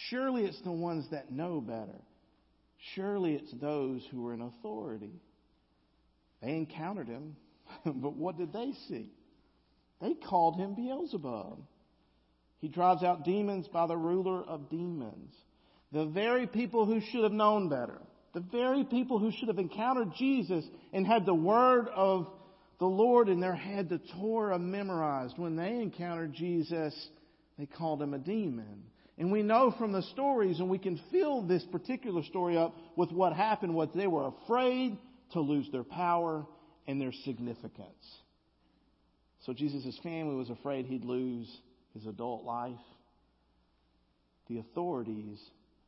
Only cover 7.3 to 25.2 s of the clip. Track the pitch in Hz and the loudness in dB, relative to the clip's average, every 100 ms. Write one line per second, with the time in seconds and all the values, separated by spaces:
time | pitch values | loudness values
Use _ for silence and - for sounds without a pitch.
7.3 | 151 _ _ - - 170 135 135 147 170 | -16 _ _ -20 -8 -6 -2 -4 -4 -6
8.3 | 170 170 202 247 - - 139 107 - _ | -4 -6 -4 -6 -8 -8 -10 -10 -18 _
9.3 | _ _ _ _ _ _ _ 190 330 - | _ _ _ _ _ _ _ -6 -6 0
10.3 | 180 165 165 196 202 247 269 339 190 143 | 4 4 2 -4 -4 -6 -4 -6 -6 -4
11.3 | 113 92 - 139 _ _ _ _ _ _ | -6 -8 -12 -18 _ _ _ _ _ _
12.3 | _ _ _ 156 165 180 180 180 175 147 | _ _ _ -8 2 4 6 4 2 2
13.3 | 196 208 196 160 170 170 170 165 180 185 | 0 0 -2 -4 0 0 2 2 2 2
14.3 | 185 180 156 139 156 175 165 113 - 131 | -2 -4 -8 -6 -6 -4 -6 -8 -12 -18
15.3 | - _ _ _ _ _ 147 156 160 220 | -20 _ _ _ _ _ -2 -2 0 2
16.3 | 247 247 214 233 233 208 220 208 247 214 | 2 2 -2 0 2 4 2 0 2 2
17.3 | 208 214 214 185 135 117 - - - _ | 6 6 6 2 0 -2 -8 -18 -20 _
18.3 | 175 180 240 254 269 269 247 254 240 220 | -10 -4 0 2 2 2 2 2 2 2
19.3 | - 226 190 180 196 233 254 220 - 262 | 0 -2 0 -2 0 0 2 0 0 2
20.3 | 269 170 175 156 - - - 190 233 185 | 2 2 -2 -2 -12 -6 0 4 4 6
21.3 | 175 165 220 254 247 226 202 196 190 170 | 4 6 8 8 6 4 4 4 4 0
22.3 | - - - _ _ 185 190 233 240 220 | -10 -20 -20 _ _ 0 6 8 8 8
23.3 | 180 185 180 190 202 180 170 - 170 208 | 6 2 -2 -4 -4 -2 -4 -6 -6 -2
24.3 | 226 214 180 175 196 202 175 156 139 | 0 0 0 0 -2 -2 0 0 0